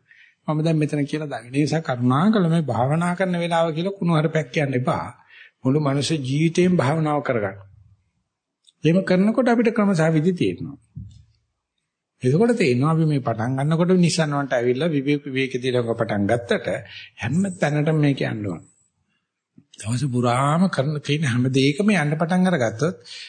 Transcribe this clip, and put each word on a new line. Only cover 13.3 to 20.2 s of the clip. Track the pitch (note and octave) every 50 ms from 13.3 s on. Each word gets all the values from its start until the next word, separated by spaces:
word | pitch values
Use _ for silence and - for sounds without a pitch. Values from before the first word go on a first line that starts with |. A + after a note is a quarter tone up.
| A2 G#2+ A2 B2+ C3+
ගන්නකොට | C3+ C#3+ D3+ E3 D#3+ F3 F3 F#3
Nissan | F#3 E3+ D#3+ - F3 D#3+ D3 D3
වලට | C#3+ C#3+ C3 C#3
ඇවිල්ලා | B2 A#2+ B2 B2 C3 D#3 F3
විවේක, | D3+ C#3 C3 C#3+ D3 C#3+ -
විවේක | D3 B2+ C3 C3+ B2+ B2+
දීලා | B2 B2 C3 B2 B2 A#2
පටන් | A#2 A2+ G#2+ A#2 G#2 A2 G2+ G2+
ගත්තට | G2 A#2 B2+ - - A3 - - - - - - - - - - - _
හැම | - - A2+ C#3+ F3+ G3 G3 F3+
තැනටම | - - D3 D3 D3 D3 D#3+ D#3+ D#3
මේක | D3 C#3+ C3+ - C#3+
යන්න | B2+ A#2+ G#2+ G#2
ඕන. | G2 E2+ - - - _ _ _ _ _ _ _ _ _ _ _ _ _ _ _ _ _ _ - _ _
දවස | - - G#2+ B2 A#2+ D3
පුරාම | C3+ A#2+ B2